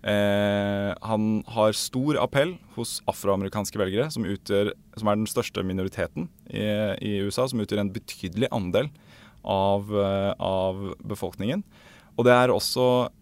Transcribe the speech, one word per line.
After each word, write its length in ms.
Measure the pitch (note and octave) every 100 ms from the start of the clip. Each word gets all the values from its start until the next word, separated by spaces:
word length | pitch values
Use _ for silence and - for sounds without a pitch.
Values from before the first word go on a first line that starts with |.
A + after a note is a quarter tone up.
Eh, 880 | G#2 G#2 G2+ G2+ G2+ G2+ G2+ G2+ G2+ -
han 260 | G#2+ A2 G#2+ G#2+ -
har 260 | A2+ G#2+
stor 440 | G#2+ - B2+ C#3 D3
appell 360 | G2 C#3 D#3 F3+ -
hos 260 | - A#2 - -
afroamerikanske 720 | - G2 G2 F#2+ G#2+ G2 -
velgere, 300 | F#2+ G2 D3+
som 120 | D3
utgjør, 480 | F#2+ G2 - G2+ G#2 - - -
som 120 | G#2+
er 80 | G#2
den 120 | G#2+
største 360 | - A#2 -
minoriteten 640 | F#2+ F#2+ F#2 - F2 - E3+ - -
i, 180 | G#2 G#2 G#2 G#2+ G2
i 180 | G#2+ G2+
U 80 | G2+
S 120 | G2
A, 80 | C3
som 120 | B2+
utgjør 200 | G#2 G#2
en 120 | G2+
betydelig 580 | F#2+ - - F#2 F2 C3
andel 380 | A#2 F2+ F#2+ C#3+ - - - - -
av, 460 | G2+ G2 G2 G2+ G2+
eh, 420 | G#2 G2 G2 G2 -
av 480 | F#2 F#2+ F#2+ F#2+ G2 -
befolkningen. 640 | - G#2 F2+ - G2+ F3 - - - - - -
Og 100 | A#2+
det 60 | B2
er 160 | B2
også 580 | F#2 - - B2+ B2 A#2+ _